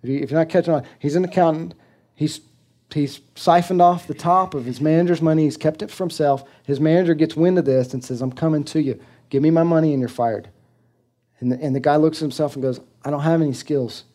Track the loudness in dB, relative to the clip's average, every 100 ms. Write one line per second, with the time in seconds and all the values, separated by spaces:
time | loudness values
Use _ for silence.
0 | -4 -6 -2 0 2 0 2 -2 -2 _
1 | -4 -2 0 2 2 0 -6 -14 _ _
2 | _ _ -6 -6 _ _ _ _ _ -4
3 | -4 -6 _ -6 2 2 2 4 4 4
4 | -6 -6 0 2 2 -6 -8 -4 2 2
5 | 2 2 2 2 2 0 -4 -4 -12 -6
6 | -8 0 0 0 -4 _ -6 0 4 4
7 | 4 2 0 2 2 2 2 2 0 -6
8 | -8 -6 -6 -2 -2 0 -2 -2 -2 -4
9 | -12 _ _ 0 2 4 4 2 2 0
10 | -4 -2 -2 -2 -10 _ _ _ _ _
11 | _ _ _ _ -4 -4 -2 -2 0 2
12 | 2 0 -8 -4 -6 -2 -6 -6 -12 _
13 | -6 -4 0 0 0 -4 -4 -4 -4 -10
14 | -20